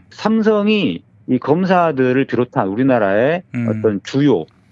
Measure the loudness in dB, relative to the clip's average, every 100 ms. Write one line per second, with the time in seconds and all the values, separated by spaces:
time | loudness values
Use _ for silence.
0 | _ -6 -2 0 2 2 2 0 -2 -6
1 | -12 _ -4 -2 0 0 2 2 2 2
2 | 0 0 0 -2 -2 -2 -2 0 0 2
3 | 2 2 0 -2 -6 -6 -4 -2 -2 -2
4 | -4 0 2 0 -2 _ _